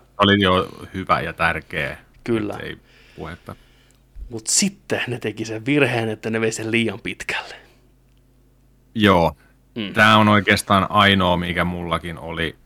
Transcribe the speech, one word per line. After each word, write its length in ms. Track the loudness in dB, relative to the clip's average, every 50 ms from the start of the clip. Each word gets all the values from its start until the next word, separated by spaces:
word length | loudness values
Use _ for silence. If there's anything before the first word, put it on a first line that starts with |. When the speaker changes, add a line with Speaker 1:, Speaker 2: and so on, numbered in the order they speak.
| _ _ _ 0
Speaker 1:
oli 220 | 4 4 4 4
jo 260 | 4 4 2 2 0 -2 -10 -18 -20 -14 -12
hyvä 260 | -10 -2 0 0 0
ja 120 | 0 -6
tärkeä. 680 | -4 -2 -2 -2 -2 -4 -8 _ -6 -6 -6 -6 -8 -14 _ _ _ -12 -4
Speaker 2:
Kyllä. 320 | -2 -2 -2 -2 -6 -8 -10
Speaker 1:
Ei 140 | -12 -14 -14 -16 _ _ _ _ _ _ _
puhetta. 400 | -14 -14 -14 -14 -16 _ -18 -18 _ _ _ _ _ _ _ _ _ _ _ _ -16 -14 -12
Speaker 2:
Mut 160 | -12 -10 -6
sitten 540 | -2 0 0 0 0 -4 -8 _ -6 -6 -6 -4
ne 120 | -6 -8 -6
teki 260 | -6 -8 -8 -8 -10
sen 220 | -8 -8 -8 -4
virheen, 420 | -2 2 2 2 2 0 -2 -2 -4
että 220 | -6 -6 -6 -6
ne 100 | -4 -2
vei 120 | -2 -2
sen 180 | -4 -4 -6 -2
liian 300 | -2 0 -2 -2 -4 -8
pitkälle. 540 | -10 -12 -12 _ -10 -8 -8 -8 -10 -12 -18 -20 -20 _ _ _ _ _ _ _ _ _ _ _ _ _ _ _ _ _ _ _ _ _ _ _ _ _ -2
Speaker 1:
Joo. 420 | 4 4 6 6 6 4 2 0 _ _ _ _ _ _ _ -10
Speaker 2:
Mm. 180 | -8 -8 -4
Speaker 1:
Tää 240 | 2 4 6 8 8 8
on 100 | 6 6
oikeastaan 580 | 4 4 4 2 0 0 2 2 2 2 2 2
ainoa, 460 | 2 4 4 4 4 4 4 2 2
mikä 280 | 0 -2 -4 -2 -2 -2
mullakin 540 | -2 -4 -6 -4 -4 -4 -4 -6 -10 -12 -12
oli 380 | -12 -12 -6 -6 -6 -6 -6 _ _